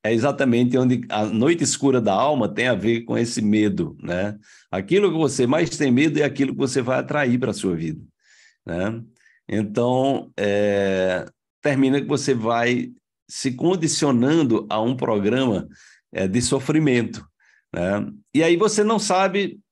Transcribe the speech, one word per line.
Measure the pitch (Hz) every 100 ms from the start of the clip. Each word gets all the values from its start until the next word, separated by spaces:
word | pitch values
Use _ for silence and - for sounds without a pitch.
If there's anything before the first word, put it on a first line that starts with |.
É | 110
exatamente | 117 139 - 139 117 123 127
onde | 127 127 -
a | 104
noite | 107 107 139 170
escura | 135 - 139 127
da | 104
alma | 98 135 143 104
tem | 104 123
a |
ver | 104 104 117
com | 117 117
esse | 117 -
medo, | 104 107 107 90 78 -
né? | 80 87 101 104 _ - _
Aquilo | 95 98 190 202
que | 160
você | 147 127 120
mais | 156 170
tem | - 143
medo | 123 156 151
é |
aquilo | 147 139 135
que | -
você | 135 131
vai | 127 131
atrair | - 147 135 123
pra | 123
sua | 104 95
vida, | 85 80 78 - _ _ _ _ _
né? | - 85 98 113 117 _ _ _ -
Então, | 104 101 107 120 127 135 131 - -
é, | 101 101 104 101 98 95 92 90 73 _ _ _
termina | 147 135 135 139
que | 120
você | 143 135
vai | 123 110 117 120 123 123 - _ _ _
se | - 139
condicionando | 123 165 185 156 - 151 120 127 165 135 110 -
a | 107
um | 113
programa, | 127 120 107 98 127 131 95 - - - _ _
é, | - 95
de | 113
sofrimento, | 120 135 131 156 151 123 110 - - _ _ _ _
né? | 85 90 101 104 - _
E | 139
aí | 165 170
você | 208 208
não | 208 220
sabe | 208 185 190 196 190 - _